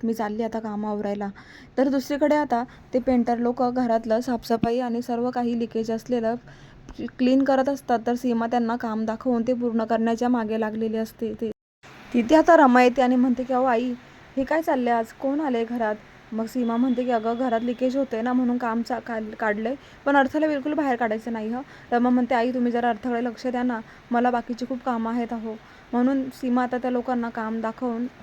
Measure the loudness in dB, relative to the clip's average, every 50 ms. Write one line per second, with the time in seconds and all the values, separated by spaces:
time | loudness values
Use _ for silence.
0 | -2 -2 -2 -2 -2 -4 -2 -4 -4 -4 -4 -6 -6 -6 -6 -4 -4 -4 -4 -4
1 | -4 -4 -4 -4 -6 -8 -8 -12 -18 -20 -20 -20 -20 -6 0 0 2 2 2 0
2 | 0 -2 0 0 2 4 4 2 2 0 0 -2 -2 -6 -12 -20 -10 -4 -2 0
3 | 2 2 2 2 2 2 0 0 0 -2 0 0 -2 0 0 0 0 0 0 0
4 | 0 0 0 0 0 -2 -4 -4 -2 -2 0 0 0 0 0 -2 -2 -2 -4 -4
5 | -4 -4 -2 -2 -2 -2 -2 -2 -2 -2 -2 -2 -4 -4 -4 -4 -4 -4 -4 -6
6 | -4 -2 -2 0 0 -2 -2 -4 -8 -14 -20 -20 -20 -20 -20 -20 -20 -18 -12 -10
7 | -10 -10 -2 0 2 4 4 4 4 4 4 2 2 0 -2 -4 -2 -2 -2 0
8 | 0 -2 -2 0 0 0 0 0 0 0 0 0 0 0 -2 -4 -4 -4 -4 -4
9 | -4 -4 -4 -2 -2 0 0 0 0 0 0 0 0 0 0 0 0 0 0 0
10 | 2 0 0 0 2 2 2 0 0 -2 -2 -2 -2 -2 -2 -4 -4 -2 -2 -4
11 | -4 -6 -8 -8 -8 -8 -6 -6 -8 -8 -8 -12 _ _ _ _ -20 -20 -20 -20
12 | -12 -2 0 0 4 6 6 6 8 8 8 10 10 8 8 8 6 6 6 4
13 | 4 4 4 4 4 4 2 0 -2 -2 0 0 2 2 2 0 0 -2 -6 -8
14 | -12 -18 -20 -20 -20 -8 -6 -4 -2 0 0 0 0 0 0 0 2 2 0 0
15 | -2 -4 -8 -6 -4 -2 -2 0 -2 0 0 -2 -2 -2 -2 -2 -2 -2 -2 -4
16 | -8 -16 -20 -20 -16 -8 -6 -6 -6 -4 -2 -2 -2 0 0 2 2 2 0 0
17 | 0 0 0 0 0 -2 -2 -2 0 0 0 0 0 -2 -2 -2 -2 0 0 0
18 | -2 -2 -2 -4 -2 0 0 2 2 0 0 0 -2 -2 -2 -2 -4 -4 -6 -6
19 | -6 -8 -8 -8 -8 -8 -6 -4 -2 -2 -2 -2 -4 -4 -6 -6 -10 -18 -20 -6
20 | -2 2 4 4 4 4 2 0 0 0 0 -2 -2 -2 -2 0 0 0 0 0
21 | 0 -2 -2 -4 -6 -6 -8 -6 -6 -6 -6 -6 -8 -12 -18 -20 -6 -2 0 2
22 | 4 4 4 2 2 2 0 0 0 0 0 0 0 0 0 0 0 0 -2 -2
23 | -4 -4 -2 -2 -4 -4 -6 -6 -6 -4 -4 -2 -2 -2 -2 -4 -8 -12 -20 -20
24 | -8 -2 0 2 2 2 0 0 -4 -6 -8 -8 -6 -6 -8 -6 -4 -4 -2 -2
25 | -2 -2 -2 -4 -4 -4 -6 -8 -8 -10 -12 -12 -16 -20 -20 -20 -10 -4 0 2
26 | 2 2 2 0 -2 -6 -8 -6 -4 0 0 0 0 0 -2 -4 -2 -2 -2 -2
27 | -2 -2 -4 -4 -4 -4 -6 -6 -6 -4 -4 -4 -4 -6 -6 -4 -4 -4 -4 -4
28 | -6 -6 -8 -14